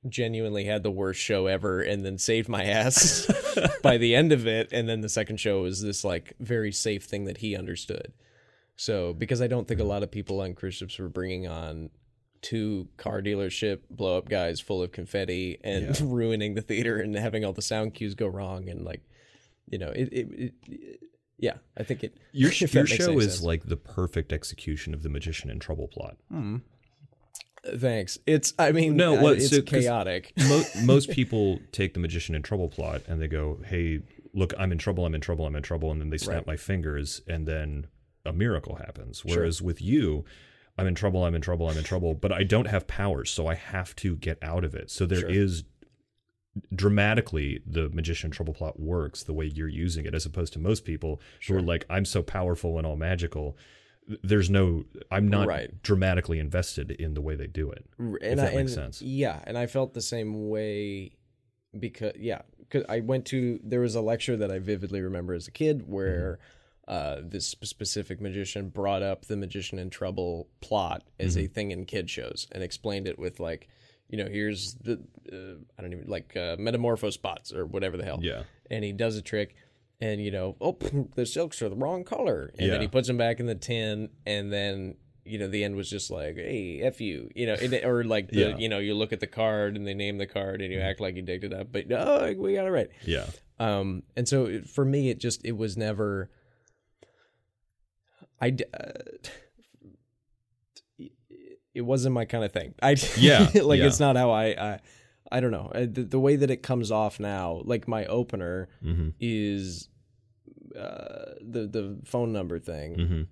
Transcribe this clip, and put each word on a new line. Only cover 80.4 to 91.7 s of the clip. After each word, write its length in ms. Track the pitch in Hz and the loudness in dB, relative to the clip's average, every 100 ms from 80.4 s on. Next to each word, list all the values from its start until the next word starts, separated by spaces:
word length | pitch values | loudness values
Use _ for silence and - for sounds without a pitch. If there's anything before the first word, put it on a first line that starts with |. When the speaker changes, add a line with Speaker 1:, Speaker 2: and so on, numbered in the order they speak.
| 92 - | -4 -2
Speaker 1:
"Oh, 160 | 151 185 | -4 -2
<laughs> 360 | - 139 131 - | -2 -2 -4 -2
the 100 | 120 | -2
silks 360 | - 165 - | -2 -4 -2
are 60 | 110 | -4
the 80 | 95 | -2
wrong 300 | 135 180 180 | -2 -2 -4
color." 480 | - 226 98 71 - | -2 0 0 -4 -2
And 120 | 95 | 0
then 80 | 92 | 2
Speaker 2:
Yeah. 40 | |
Speaker 1:
he 40 | 107 | 2
puts 200 | 127 127 | 0 2
them 80 | 123 | 2
back 240 | 117 117 | 2 0
in 60 | 120 | -2
the 80 | 104 | -4
tin 540 | - 117 110 107 107 - - | -2 -2 -2 -4 -6 -10 -4
and 280 | 104 101 | -4 -2
then, 420 | 101 101 98 92 - _ _ - | -2 -2 -4 -8 -10 _ _ -10
you 120 | 107 | -6
know, 80 | 98 | -2
the 120 | 104 104 | 0 0
end 100 | 98 | -2
was 140 | 95 | -6
just 200 | 101 - | -6 -6
like, 260 | 90 76 80 | -6 -6 -6
"Hey, 420 | - 123 92 73 | -6 -6 -6 -2
F 200 | 117 - | -2 -2
you," 280 | 110 76 57 - | -6 -6 -10 -4
you 120 | 117 | -2
know, 80 | 107 | 0
and, 180 | 123 123 | 0 0
or 220 | - 120 117 | 2 2 2
like 240 | 110 95 | 0 0
the, 100 | 107 | 0
Speaker 2:
Yeah. 180 | 107 107 | 0 2
Speaker 1:
you 120 | 113 | -2
know, 80 | 104 | -2
you 140 | 101 | 0
look 180 | 104 107 | 0 -2
at 80 | 110 | -2
the 80 | 107 | -6
card 480 | - 110 107 104 104 | 0 0 2 0 -2
and 100 | 101 | -6
they 80 | |
name 260 | 98 101 101 | -4 -4 -4
the 80 | 98 | -4
card 340 | - 98 98 | -4 -4 -4
and 100 | 95 | -4
you 60 | 95 | -2
Speaker 2:
Mm-hmm. 80 | 95 | -2
Speaker 1:
act 140 | 98 | -2
like 160 | 98 92 | -4 -6
you 40 | |
digged 220 | 92 90 | -6 -6
it 80 | 98 | -6
up, 200 | 95 101 | -8 -6